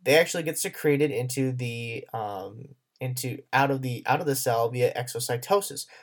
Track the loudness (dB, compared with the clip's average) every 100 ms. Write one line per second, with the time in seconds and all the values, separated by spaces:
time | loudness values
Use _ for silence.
0 | 4 6 6 0 -4 -4 -4 0 2 4
1 | 2 0 -4 -2 -2 -2 -6 -6 -8 -8
2 | -10 -8 -6 -8 -10 -14 -18 -20 _ _
3 | -6 -4 -6 -8 0 4 4 2 -2 -6
4 | 0 0 2 0 2 2 2 2 0 0
5 | -6 -6 -4 -4 2 0 2 -8 -12 -16